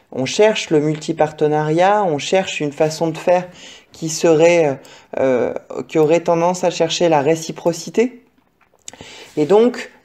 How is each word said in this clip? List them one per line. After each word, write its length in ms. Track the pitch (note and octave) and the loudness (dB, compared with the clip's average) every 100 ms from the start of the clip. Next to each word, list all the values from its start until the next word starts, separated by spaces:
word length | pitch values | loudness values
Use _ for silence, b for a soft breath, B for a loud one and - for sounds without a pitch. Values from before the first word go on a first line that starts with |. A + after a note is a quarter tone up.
| b | b
On 120 | - C3 | -8 -4
cherche 440 | - G#3+ G#3+ - | 2 2 2 0
le 100 | D#3 | 0
multipartenariat, 1300 | D3+ D3+ - D#3+ D3+ D#3 D3+ D3+ D3+ D#3+ F#3+ G#3 G3 | 0 -2 -6 -2 -2 0 -2 0 0 2 2 2 0
on 120 | D3 | -4
cherche 440 | - F#3+ F#3+ - | -2 -2 -2 -4
une 100 | D3+ | -6
façon 360 | C#3 D#3 D#3 E3 | -2 -2 0 -4
de 80 | D#3 | -2
faire 320 | - F3+ F3+ B B B B | 0 0 -2 B B B B
qui 160 | - D#3+ | -12 -8
serait, 720 | D#3 F3 D#3 E3 F3 D3+ C3+ B B B - | -2 2 4 4 4 2 -2 B B B -4
euh, 340 | C3 B2 A#2+ - - - - | 0 0 -2 -6 -10 -12 -4
qui 100 | E3 | 0
aurait 220 | D3+ E3+ | 2 2
tendance 420 | E3+ E3+ E3+ F3+ | 2 0 0 0
à 60 | F3+ | -2
chercher 400 | F3 E3 - F3 | -2 -2 0 2
la 120 | D3+ | 2
réciprocité. 1000 | C#3 D#3+ D#3+ D#3+ F3 E3 - F#3+ B3 - _ _ _ _ _ _ - B B B B - | 2 -2 -4 -6 -4 -4 -4 -2 -2 -4 _ _ _ _ _ _ -20 B B B B -4
Et 100 | D3 | 2
donc, 460 | G3+ A#3+ A#3+ - - | 4 2 0 -10 -20